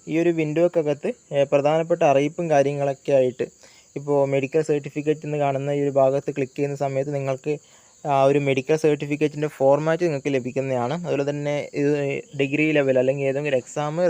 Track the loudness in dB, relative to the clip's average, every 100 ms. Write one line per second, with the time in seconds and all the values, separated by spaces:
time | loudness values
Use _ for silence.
0 | -4 0 0 0 0 2 2 2 -2 -2
1 | -6 -8 -4 0 2 2 2 0 0 2
2 | 4 4 2 -2 2 2 2 0 -4 -4
3 | 0 2 2 -2 -8 -10 -20 -20 _ -10
4 | -2 0 2 0 0 0 0 -2 -4 -4
5 | -4 -4 -4 -2 -2 -2 -2 -2 0 2
6 | 2 2 -2 -4 -6 -4 -6 -4 -4 -2
7 | -4 -4 -4 -4 -6 -8 -10 -20 _ _
8 | -2 2 4 4 2 0 0 2 2 0
9 | -2 -2 -2 -2 -6 2 4 4 2 0
10 | -2 -2 -2 -2 -2 -4 -2 -2 -2 -4
11 | -4 -2 -2 -4 -4 -4 -6 -2 0 0
12 | -2 -6 -6 -4 -2 0 2 2 2 2
13 | 2 0 -2 -2 -2 -2 -2 -6 -4 0